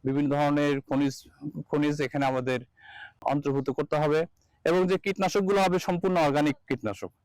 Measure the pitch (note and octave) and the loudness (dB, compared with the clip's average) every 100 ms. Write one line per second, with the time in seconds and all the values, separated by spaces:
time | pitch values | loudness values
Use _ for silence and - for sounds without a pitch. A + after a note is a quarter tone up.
0 | C3 C3+ D3 C#3+ D3 D3 D3 C#3 - C3+ | -2 0 0 2 2 2 2 0 0 0
1 | C#3+ C3 - _ D3 D3+ - D3 D3 D3 | 0 -2 -16 _ -12 -12 -4 0 0 0
2 | C3 C#3+ C3+ C3 B2+ B2+ B2 _ - - | -4 0 0 0 -2 -4 -6 _ -20 -20
3 | - _ - C#3+ C#3+ C#3 C3+ C3 D3 D3+ | -20 _ -2 -2 0 -2 -2 -4 -2 0
4 | D3+ D#3 E3 _ _ _ D#3+ F3 F#3 F#3+ | 2 2 -2 _ _ _ 0 2 2 0
5 | G3 F#3+ F#3+ G3+ F#3+ G3+ F#3+ F3+ - F3 | -2 -2 0 0 2 2 4 2 0 -2
6 | F#3+ F3+ D3+ C#3 D4+ - - C3 A2 G2 | 0 2 2 2 0 -2 -4 -6 -4 -8
7 | F#2 _ | -12 _